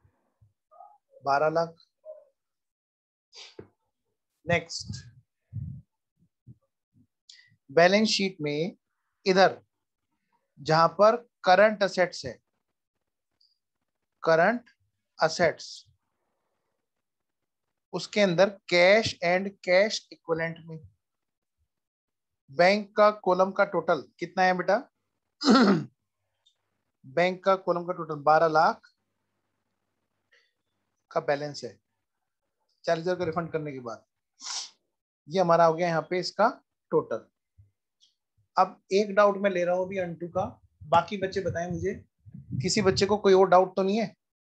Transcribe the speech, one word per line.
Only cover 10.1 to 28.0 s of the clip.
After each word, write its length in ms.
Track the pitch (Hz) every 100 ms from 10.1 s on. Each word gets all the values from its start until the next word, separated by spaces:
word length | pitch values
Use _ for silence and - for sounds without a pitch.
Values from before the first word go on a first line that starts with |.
| _ _ _ _ -
जहां 280 | 139 156 165
पर 240 | 165 214 233 - _
current 380 | - 185 214 208
assets 420 | 190 185 175 - 127
है, 60 | - _ _ _ _ _ _ _ _ _ _ _ _ _ _ _ _ _ _
Current 480 | - 165 185 240 - _ _ _ _ -
assets, 500 | 139 - 170 - - - - _ _ _ _ _ _ _ _ _ _ _ _ _ _ _ _ _ _ _ _
उसके 280 | 175 - 208
अंदर 280 | 196 170 202 202 -
cash 460 | 175 180 214 220 -
and 260 | 170 185 196 - -
cash 340 | 180 214 - -
equivalent 460 | - - 160 165 165 165
में 120 | 160 - _ _ _ _ _ _ _ _ _ _ _ _ _ _ _ _
Bank 420 | 139 175 208 202 -
का 140 | 208 208
कॉलम 260 | - 180 190
का 140 | 190
total 380 | 190 175 165 160 123 -
कितना 240 | 180 -
है 140 | 185 185
बेटा? 180 | 170 214 - _ _ _ _ -
<clears throat> 480 | 285 254 208 175 135 _ _ _ _ _ _ _ _ _ _ _ 131
Bank 380 | 135 180 185
का 100 | 196 190
कॉलम 260 | 190 170
का 80 | 175
टोटल 300 | 175